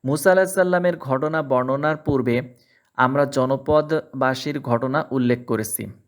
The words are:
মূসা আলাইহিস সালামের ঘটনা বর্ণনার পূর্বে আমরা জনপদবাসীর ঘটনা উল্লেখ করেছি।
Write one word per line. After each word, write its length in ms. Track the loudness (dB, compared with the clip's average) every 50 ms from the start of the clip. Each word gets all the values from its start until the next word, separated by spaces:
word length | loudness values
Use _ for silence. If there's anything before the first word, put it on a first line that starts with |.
| -2
মূসা 280 | -2 -2 2 4 4 6
আলাইহিস 220 | 6 4 2 2
সালামের 420 | 0 2 2 2 2 2 0 -2
ঘটনা 460 | -2 -4 -2 -2 0 0 -2 -2 -2 -2
বর্ণনার 540 | 0 0 0 2 0 -2 -2 0 -2 -2
পূর্বে 580 | -2 -2 -2 0 0 0 0 0 -2 -2 -6 -14 _ _ _ _ _ _ _ _
আমরা 280 | 0 0 2 2 2 0
জনপদবাসীর 1400 | 0 0 -2 0 0 -2 -4 0 2 2 2 2 2 -2 -4 -4 -6 -6 -2 0 0 0 -2 -6 -6 -6 -6
ঘটনা 440 | -2 0 0 0 0 0 -2 -2 -2 -2
উল্লেখ 360 | -2 0 2 2 0 0 0
করেছি। 400 | -4 -4 -4 -4 -6 -6 -8 -8 -10 -14 -18 _